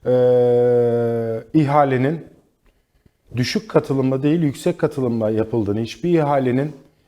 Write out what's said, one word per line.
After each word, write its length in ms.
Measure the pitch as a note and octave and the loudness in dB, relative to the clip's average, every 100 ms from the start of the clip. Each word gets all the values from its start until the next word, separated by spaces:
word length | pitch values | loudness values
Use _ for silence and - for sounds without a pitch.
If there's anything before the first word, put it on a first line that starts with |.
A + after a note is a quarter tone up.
| - | 0
e, 60 | B2+ B2 B2 B2 A#2+ B2 A#2+ A#2+ A#2+ A#2 A#2 A2+ A2+ - | 2 4 4 4 4 2 2 2 0 -2 -2 -4 -6 -2
ihalenin 720 | D#3 C#3 D3 C#3 B2+ C3+ D#3+ - _ _ _ _ _ _ _ _ _ - A2+ | 0 2 2 2 2 -2 -4 -10 _ _ _ _ _ _ _ _ _ -10 -6
düşük 340 | B2 G#3+ G#3+ | -4 -6 -2
katılımla 520 | D#3 D3+ C3+ C3 C3 | -2 0 0 0 0
değil, 200 | D3 E3+ | 0 0
yüksek 360 | D3 - F3 E3+ | -2 -2 -4 -2
katılımla 520 | D3+ C#3 B2 A#2 G#2+ | -4 -2 -2 0 0
yapıldığını, 500 | A2 G#2+ A#2 G2+ G#2 | -2 -2 -2 -2 -4
hiçbir 300 | A2+ - F3 | -6 -6 -2
ihalenin 640 | E3 C#3+ C#3+ B2+ B2+ D3+ - - _ | 0 2 0 0 0 -2 -8 -20 _